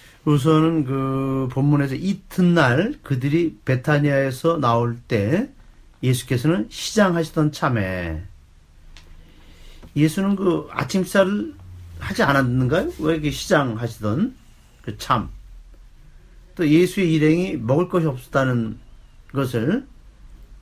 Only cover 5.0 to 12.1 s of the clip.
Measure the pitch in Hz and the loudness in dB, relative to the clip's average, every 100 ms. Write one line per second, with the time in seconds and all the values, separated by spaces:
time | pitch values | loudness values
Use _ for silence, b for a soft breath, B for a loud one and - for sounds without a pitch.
5 | - 113 101 175 269 - b b b b | -4 -2 0 0 -2 -8 b b b b
6 | 127 127 - 127 151 185 220 - - 214 | -2 -2 -2 -2 0 0 -2 -8 -4 2
7 | 196 170 160 165 151 147 147 117 95 92 | 2 2 -2 0 -2 0 -2 0 -2 -4
8 | 85 80 92 - - - _ - - b | -6 -6 -10 -18 -20 -20 _ -20 -20 b
9 | b b b b b b b b b 151 | b b b b b b b b b 0
10 | 156 175 196 196 190 156 - - 135 190 | 0 2 -2 0 0 0 -4 -6 -4 -2
11 | 180 202 190 208 320 - - - - - | 0 2 2 2 -6 -10 -20 -20 -18 -12
12 | - | -8